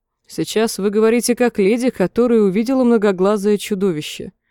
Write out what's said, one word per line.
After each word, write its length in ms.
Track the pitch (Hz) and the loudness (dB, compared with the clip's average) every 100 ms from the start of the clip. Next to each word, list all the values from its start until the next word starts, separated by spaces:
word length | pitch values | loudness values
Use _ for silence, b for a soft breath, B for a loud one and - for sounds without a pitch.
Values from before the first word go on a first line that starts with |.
| _ _ _ | _ _ _
«Сейчас 540 | - 160 214 220 - | -8 -4 -2 -2 -2
вы 100 | 196 | -2
говорите 460 | 202 220 233 214 240 | 0 2 2 0 0
как 240 | 240 - | 0 2
леди, 300 | 190 233 247 | 0 2 -2
которая 480 | - 180 - 247 233 | -2 -2 0 2 2
увидела 420 | 202 185 240 262 | 2 0 0 2
многоглазое 760 | 240 233 202 180 190 208 202 208 | 2 2 2 2 0 0 0 -2
чудовище». 760 | - 196 196 151 - - - - _ | -2 -4 -2 -4 -8 -12 -16 -18 _